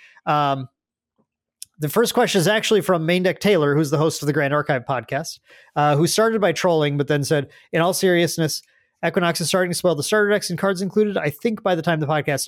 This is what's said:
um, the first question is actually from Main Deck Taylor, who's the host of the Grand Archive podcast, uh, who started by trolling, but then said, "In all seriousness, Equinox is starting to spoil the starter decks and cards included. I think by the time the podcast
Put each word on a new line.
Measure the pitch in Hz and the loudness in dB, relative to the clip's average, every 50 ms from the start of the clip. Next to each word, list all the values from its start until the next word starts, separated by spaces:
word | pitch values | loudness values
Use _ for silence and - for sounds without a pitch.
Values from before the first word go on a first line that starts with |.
| - - _ - _ | -20 -20 _ -10 _
um, | 170 151 147 147 143 139 135 131 127 _ _ _ _ _ _ _ _ _ _ _ _ _ _ _ _ _ _ - - _ - | -2 0 0 0 0 -2 -2 -6 -10 _ _ _ _ _ _ _ _ _ _ _ _ _ _ _ _ _ _ -20 -20 _ -8
the | 151 147 | -8 -2
first | - 202 240 214 - | 0 0 0 0 2
question | 233 247 180 - 196 | 0 0 2 2 0
is | 156 180 | 2 2
actually | 214 220 196 - 220 202 | 0 0 2 2 2 2
from | - - 185 170 160 | 2 2 0 0 0
Main | 156 175 180 185 | 0 0 2 0
Deck | 185 165 - | 0 -2 0
Taylor, | - 202 208 170 151 143 143 | 0 2 2 4 2 2 2
who's | 147 160 135 | 2 0 0
the | 147 143 | 0 0
host | 156 160 147 - | 0 0 -2 -2
of | - 143 | -4 -2
the | |
Grand | 147 156 147 139 143 | 0 0 0 0 0
Archive | 147 143 - 151 127 120 | -2 0 -2 -2 -2 -2
podcast, | - 139 123 113 - - 135 165 - - - _ _ - - - _ _ | -4 -4 -4 -4 -6 -6 -6 -6 -8 -12 -16 _ _ -20 -20 -20 _ _
uh, | - 147 147 147 143 | 0 2 2 4 4
who | 165 165 | 2 2
started | - - 220 226 226 220 | 2 2 2 2 2 2
by | 196 185 160 | 0 0 0
trolling, | - - 185 170 160 151 147 143 143 | 0 0 2 2 2 2 0 0 -2
but | 143 131 | 0 0
then | 151 147 143 | 0 -2 0
said, | - 165 147 135 - - - - _ - | 0 0 -2 -2 -4 -12 -20 -14 _ -2
"In | 170 | 0
all | 165 180 | 0 0
seriousness, | 180 - - 190 180 170 170 156 - - 160 151 - - - _ _ _ _ _ _ _ - | 0 0 2 2 2 2 2 0 0 -2 -2 -2 -4 -6 -10 _ _ _ _ _ _ _ -6
Equinox | 170 - 196 180 170 165 - | -2 -2 0 0 0 -2 -2
is | 175 147 | -4 -2
starting | - 190 185 180 | 0 0 0 -2
to | 170 - | -2 0
spoil | - 180 165 | 0 0 0
the | 147 | 0
starter | 143 - - 214 208 202 | -2 0 0 2 2 2
decks | 208 202 202 - | 2 0 0 -4
and | 180 156 | -4 -2
cards | - 196 196 175 | -2 -2 -2 -2
included. | 196 185 - 214 214 208 196 - | -4 -2 0 0 0 0 0 -2
I | - 147 | -2 -4
think | 143 - - 233 220 - - | -4 -2 -4 -4 -4 -2 -2
by | 202 185 | -2 -2
the | 165 | 0
time | 156 175 170 156 | 0 0 -2 0
the | 156 135 | 0 0
podcast | 156 151 143 - 143 135 - | -2 -2 0 -2 -2 -4 -4